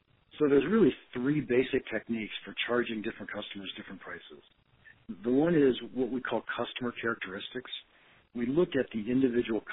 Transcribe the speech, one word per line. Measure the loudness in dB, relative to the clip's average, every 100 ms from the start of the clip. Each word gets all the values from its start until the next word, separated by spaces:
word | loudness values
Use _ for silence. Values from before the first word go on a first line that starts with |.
| _ _ _ 0
So | 4
there's | 6 6
really | 6 6 4 -4
three | -4 0 0
basic | 2 2 2 0 -2
techniques | -6 -4 -6 -6 -10 -10
for | -6 -2
charging | 0 0 -4
different | -6 -8 -10
customers | -10 -10 -10 -12 -12
different | -14 -14
prices. | -14 -14 -16 -20 _ _ _ _ -20 -18 -16 -6 0
The |
one | 2 4 6
is | 6 4 -4
what | -4 -2
we | -4
call | -2 -4 -4 -6
customer | -6 -6 -6 -4
characteristics. | -4 -4 -6 -10 -10 -12 -12 -14 -16 _ _ _ _
We | -6 0
look | 2 2 2
at | 0
the | -4 0
individual | 2 4 2 0 -2 -4